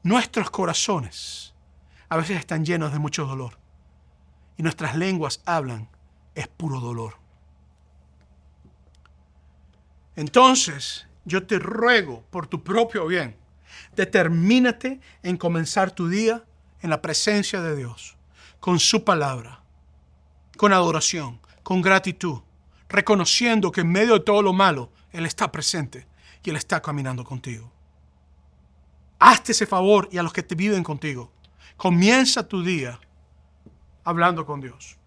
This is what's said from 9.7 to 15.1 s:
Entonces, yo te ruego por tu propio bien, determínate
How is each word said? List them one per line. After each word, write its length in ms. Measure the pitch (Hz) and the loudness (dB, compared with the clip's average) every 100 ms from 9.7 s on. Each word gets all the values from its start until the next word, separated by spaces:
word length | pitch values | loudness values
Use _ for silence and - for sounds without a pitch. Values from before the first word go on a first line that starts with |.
| _ _ _ _ - | _ _ _ _ -10
Entonces, 920 | 151 262 254 254 - 139 - - - _ | 2 6 6 6 0 -6 -10 -12 -16 _
yo 220 | 170 185 185 | -4 -4 -2
te 140 | 196 | -2
ruego 640 | - 220 233 233 160 117 _ | -2 0 4 4 0 -12 _
por 180 | 175 156 | -12 -8
tu 160 | 160 | -10
propio 420 | - 214 226 208 165 | -2 0 0 -2 -2
bien, 300 | 180 127 104 _ _ _ - - | -2 -4 -12 _ _ _ -20 -10
determínate 1040 | - 185 202 165 165 180 254 247 233 254 262 - | -4 2 2 4 2 4 6 4 0 -8 -8 -16